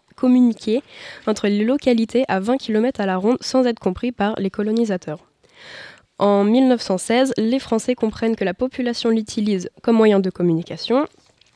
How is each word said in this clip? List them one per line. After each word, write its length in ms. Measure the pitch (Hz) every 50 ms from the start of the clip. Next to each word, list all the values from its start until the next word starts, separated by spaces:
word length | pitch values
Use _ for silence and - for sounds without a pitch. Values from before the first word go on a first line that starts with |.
| _ _ _ -
communiquer 640 | - 254 247 254 247 240 220 - - - 214 262 - - - - - - - - -
entre 220 | - 214 - - 208
les 160 | 202 202 214
localités 600 | 226 262 285 - 262 247 226 226 220 - 240 262 -
à 140 | - 190
vingt 160 | 190 214 254 269
kilomètres 420 | - - 220 214 220 254 269 -
à 60 | 208
la 100 | 196 185
ronde 220 | 185 190 214 254 -
sans 240 | - - - 262 254
être 140 | 247 233 -
compris 320 | - 190 185 - - 247
par 260 | 247 - 202 208 220 -
les 120 | 196 190
colonisateurs. 720 | - - 208 214 214 226 233 214 196 180 - - 151 - _ _ _ _ _ _ _ - - - - - - - - - _ _ _ -
En 260 | 196 202 202 202 202
mille 240 | 208 220 254 269 262
neuf 140 | 247 233
cent 160 | - - 196 185
seize, 360 | - - 226 247 269 269 - -
les 220 | 220 220 247 269
Français 360 | - - 240 220 - - 254
comprennent 400 | - - 220 - - - 226 226
que 80 | - 202
la 120 | 185 180
population 540 | - 247 262 - - 254 240 233 - - 233
l'utilise 600 | 226 226 214 - - - 208 214 208 185 180 - _ _ -
comme 120 | - -
moyen 240 | 220 220 214 202 196
de 120 | 190 185
communication 760 | - - 175 175 165 160 170 - - 165 - - 226 262 302 - _ _ _ _ _ _ _ _ _